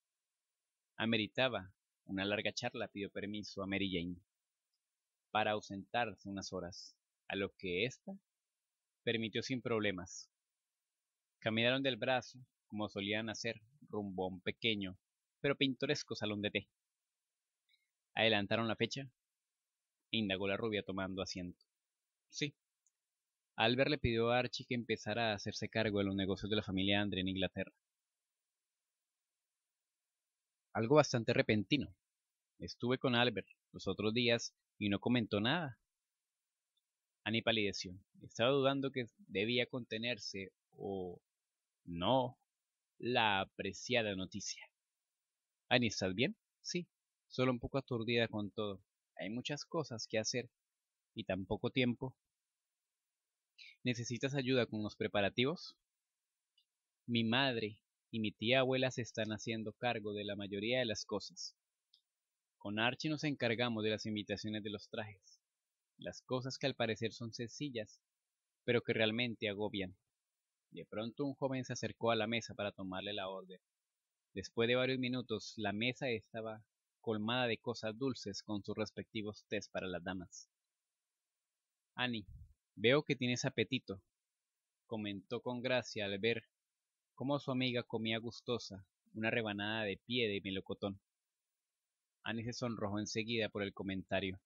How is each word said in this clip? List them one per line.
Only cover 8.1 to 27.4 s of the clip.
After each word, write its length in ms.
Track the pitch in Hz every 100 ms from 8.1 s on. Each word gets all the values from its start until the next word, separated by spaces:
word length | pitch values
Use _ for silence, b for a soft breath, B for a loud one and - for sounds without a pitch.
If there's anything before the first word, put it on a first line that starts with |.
| 196 _ _ _ _ _ _ _ _
permitió 400 | 120 113 113 117
sin 180 | 110 131
problemas. 680 | 113 113 104 92 90 - - _ _ _ _ _ _ _ _ _ _ _
Caminaron 440 | 113 110 120 131
del 140 | 135 113
brazo, 420 | 123 127 - 127 123 _ _
como 220 | 104 104
solían 400 | 104 98 107 113
hacer, 320 | - 117 113 - _ -
rumbo 380 | 107 101 92 92
a 20 |
un 140 | 92
pequeño, 560 | 110 - 117 104 95 92 _ _ _ _
pero 160 | 143 135
pintoresco 600 | 135 123 135 147 - 110
salón 260 | 107 104
de 100 | 101
té. 160 | 101 - _ _ _ _ _ _ _ _ _ _ _ _ _ _
"¿Adelantaron 540 | 107 113 104 101 110 113
la 80 | 104
fecha?", 340 | 117 139 135 _ _ _ _ _ _ _ _ _ _
indagó 360 | 113 104 95 98
la 100 | 98
rubia 260 | 113 104
tomando 380 | - 95 95 95
asiento. 420 | 90 95 90 - _ _ _ _ _ _ _
"Sí. 260 | - 147 - _ _ _ _ _ _ _ _ _ -
Albert 360 | 113 123 135
le 60 | 147
pidió 340 | 123 113 117
a 80 | 123
Archie 260 | 123 - -
que 80 |
empezara 580 | 123 110 110 107 110 113
a 40 | 101
hacerse 340 | 107 - 104
cargo 300 | 113 110 101
de 60 | 98
los 100 | 98
negocios 340 | 95 95 101
de 60 | 107
la 80 |
familia 380 | 101 95 98 101
Andre 200 | 101 92
en 60 | 92
Inglaterra." 440 | 92